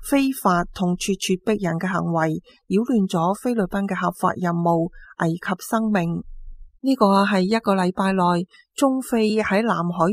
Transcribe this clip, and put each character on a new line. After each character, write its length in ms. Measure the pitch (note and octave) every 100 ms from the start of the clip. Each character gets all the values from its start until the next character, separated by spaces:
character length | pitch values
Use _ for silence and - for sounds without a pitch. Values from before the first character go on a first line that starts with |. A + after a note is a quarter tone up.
| -
非 240 | C#4 C4+
法 320 | C4 F#3+ F3 F3
同 220 | - F3+ F3+
咄 160 | - F#3+
咄 180 | - F#3
逼 180 | - G#3
人 140 | F3 E3
嘅 100 | F#3
行 160 | F3 E3+
為 280 | E3 D#3+ E3 - _ -
擾 100 | F#3+ A#3+
亂 180 | A3+ F#3+
咗 260 | E3+ E3+ G3+
菲 180 | B3+
律 80 | A3+
賓 220 | F3+ G3 G3
嘅 80 |
合 160 | F3+ F3+
法 200 | - F3+ -
任 160 | F3
務， 360 | E3+ E3+ E3 E3+ - - -
危 140 | E3
及 140 | E3+ - F#3 -
生 220 | A3+ A3
命。 320 | G3+ E3+ E3+ - - - - - _
呢 120 | C4 C4
個 100 | G3+ G3
係 180 | G3+ G3
一 180 | F#3 A3+
個 160 | G#3 F#3+
禮 180 | F3+
拜 180 | G3 F#3+
內 360 | F#3+ F3 F3 F#3 - _
中 260 | - C#4 C4
菲 380 | - A#3 G#3+ A3
喺 240 | G#3 G3
南 160 | A3+ E3+ F3
海 160 | F3 E3+